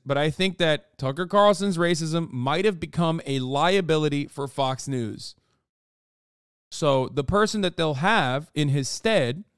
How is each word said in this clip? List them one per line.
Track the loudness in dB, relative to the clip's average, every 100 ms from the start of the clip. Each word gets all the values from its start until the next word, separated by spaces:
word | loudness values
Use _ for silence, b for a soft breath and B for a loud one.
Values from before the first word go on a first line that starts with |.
but | -4 0
I | 0
think | 0 -2 0
that | 0 0 -4 -6
Tucker | -6 -4 0
Carlson's | 4 6 4 0 0
racism | 0 0 -2 -2 -4
might | -4 -2 0
have | 0 -2
become | -6 -2 0 0
a | -2 -4
liability | -2 0 2 2 2 0 2 -2 -4
for | -8 -8
Fox | -4 -2 -4 -4
News. | -4 -4 -8 -14 -18 _ _ _ _ _ _ _ _ _ _ _ _ _
So | -4 0 2 0
the | -4
person | 0 2 2 0
that | -2 0
they'll | -2
have | 0 2 2 2 -2 -4
in | -2 0
his | 0 -2
stead | -2 0 2 2 -2 -10